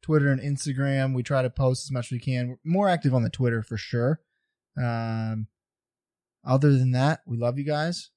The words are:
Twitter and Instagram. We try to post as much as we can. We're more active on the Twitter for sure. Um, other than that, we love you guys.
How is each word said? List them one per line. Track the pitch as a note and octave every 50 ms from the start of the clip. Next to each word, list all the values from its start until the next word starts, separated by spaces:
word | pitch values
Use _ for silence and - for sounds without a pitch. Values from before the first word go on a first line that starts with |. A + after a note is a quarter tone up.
| _
Twitter | - D#3 D3+ C#3+ C#3+
and | C#3 C3
Instagram. | C3 C#3+ C#3+ C3+ - D3 C3+ C3 C#3 C#3 C#3 C3+ C3+ C3 C3
We | B2 A#2+
try | - D3 C3+
to | B2+ B2+
post | - - C#3 B2+ B2+ - -
as | -
much | C3+ B2+ A#2 -
as |
we | C3 A#2+
can. | - - C3 B2 B2 B2
We're | B2 - _
more | D3+ E3+ F#3+ G3+ G3
active | F3+ E3 - C#3+ B2+
on | B2+ A#2
the | -
Twitter | - - C3 A#2+ A#2 A2+ G#2+
for | - A#2 G#2
sure. | - - - A#2+ A#2 B2 D#3+ - _ _ _ _ _ _ _ _ _ _ _ -
Um, | B2+ A#2+ A#2 A#2 A2+ A2+ A2+ A2+ A2 A2 A2 A2 G#2+ - _ _ _ _ _ _ _ _ _ _ _ _ _ _ _ _ _ _ _
other | - B2+ C3+ C#3 D3 C#3
than | C3 B2+ B2+
that, | B2+ B2 C3 C#3+ D#3+ - _
we | - A#2+ A#2
love | A#2+ A#2+ B2 C#3
you | C#3
guys. | D3 D3+ D3 D3+ E3 F3 - - - _